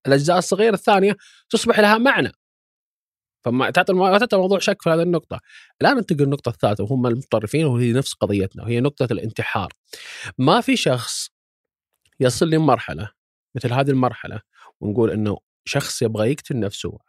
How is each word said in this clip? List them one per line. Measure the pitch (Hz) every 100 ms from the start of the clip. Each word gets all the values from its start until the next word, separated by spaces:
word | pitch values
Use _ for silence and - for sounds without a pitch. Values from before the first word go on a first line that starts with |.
| 139
الأجزاء | 139 147 180
الصغيرة | - 190 226
الثانية | 190 - 202 196 196 - - _
تصبح | 233 226 214
لها | 208 220
معنى. | 254 220 127 - _ _ _ _ _ _ _ _ _ _
فما | 120 123 117
تعطي | - 185
الم-، | 185
ما | 190 202
تعطي | 240 196
الموضوع | 185 190
شك | - 196
في | 170
هذه | 165
النقطة. | 175 170 - - - - - -
الآن | - 269
ننتقل | 196 151
للنقطة | 139 143 -
الثالثة | - 117 104
وهم | 101 131 123
المتطرفين، | 117 - 110 107 147 156
وهي | 120 123
نفس | 120 139
قضيتنا، | - 101 101 95 -
وهي | 101 120
نقطة | 139 - 123
الانتحار. | 104 110 - - 107 87 - _ - - - - -
ما | 131 220
في | 233 254
شخص | 156 127 117 - - _ _ _ _ _ _ _ _ -
يصل | 127 - 170
لمرحلة | 156 156 120 - 78 101 - _ _ _ 120
مثل | 120
هذه | 123 139
المرحلة | 135 123 113 - 110 - _ - _
ونقول | 104 107 113
إنه | 107 107 95 _ _
شخص | - 143 - -
يبغى | 117 107 110
يقتل | 147 - 135
نفسه | 101 - 87 -